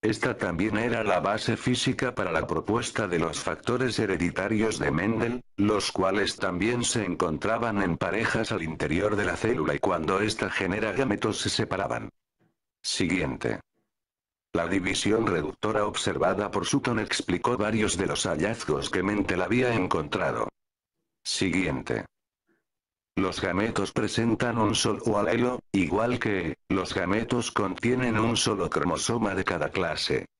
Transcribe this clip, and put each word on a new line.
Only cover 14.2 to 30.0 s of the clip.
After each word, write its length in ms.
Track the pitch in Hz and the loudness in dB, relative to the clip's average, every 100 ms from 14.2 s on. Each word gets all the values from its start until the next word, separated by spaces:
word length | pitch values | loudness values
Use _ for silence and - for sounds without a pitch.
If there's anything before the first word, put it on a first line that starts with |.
| _ _ _ | _ _ _
La 140 | 85 85 | -2 0
división 640 | 98 92 92 101 110 113 | 0 0 0 2 2 2
reductora 580 | 85 76 - 110 107 104 | 0 -2 -4 -2 0 0
observada 640 | - 104 87 87 95 101 | 0 -2 2 2 2 0
por 160 | 101 87 | -2 0
Sutton 320 | 143 131 110 | 0 2 0
explicó 580 | 101 - - 87 123 123 | 0 -2 0 0 0 0
varios 400 | 104 110 104 85 | 0 2 0 2
de 100 | 90 | 0
los 180 | 76 | 0
hallazgos 680 | - 78 95 113 - 73 69 | 0 0 0 -2 -2 -2 0
que 100 | 92 | 0
Mendel 380 | 95 104 95 90 | 0 0 0 0
había 300 | 90 120 123 | 2 2 2
encontrado. 760 | 117 90 87 73 95 80 - 55 _ _ _ _ _ _ _ | 2 0 0 0 0 0 -2 -4 _ _ _ _ _ _ _
Siguiente. 800 | - - 98 85 87 65 60 57 - _ _ _ _ _ _ _ _ _ _ - | -6 0 2 2 0 -2 -4 -4 -6 _ _ _ _ _ _ _ _ _ _ -2
Los 240 | 95 87 | 0 0
gametos 520 | 95 90 113 - 98 | 0 2 0 0 -2
presentan 680 | - 104 - 117 110 123 117 | 0 0 2 2 2 0 2
un 160 | 107 | 2
solo 440 | 107 117 101 - 101 | 2 0 0 0 2
alelo, 420 | 101 117 123 127 - | 2 2 0 -2 -2
igual 480 | 98 82 92 117 123 | 0 2 2 0 0
que, 380 | 113 98 82 69 _ | 0 -2 -2 -6 _
los 240 | 92 90 | -2 0
gametos 580 | 101 90 104 113 123 110 | -2 0 0 2 0 0
contienen 680 | - 98 92 117 127 127 110 | -2 -2 0 0 2 2 2
un 180 | 110 113 | 2 2
solo 320 | - 101 85 | 2 2 0
cromosoma 680 | 80 80 78 - 113 107 95 | 0 0 0 0 0 0 0
de 80 | |
cada 240 | 92 87 73 | 0 0 0
clase. 580 | - 85 76 | 0 0 -2